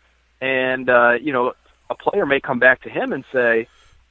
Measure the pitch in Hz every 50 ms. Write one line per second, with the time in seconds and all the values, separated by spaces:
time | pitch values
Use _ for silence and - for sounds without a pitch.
0 | _ _ _ _ _ _ _ - 131 135 131 131 131 127 127 131 127 127 123 120
1 | 120 120 120 120 151 151 135 123 123 117 - _ _ _ _ _ _ - 123 -
2 | - 151 196 202 175 139 139 135 - 143 127 120 127 127 123 - - 113 123 175
3 | 254 - - 135 - - - 127 120 117 113 113 117 - _ _ _ _ _ _
4 | _ _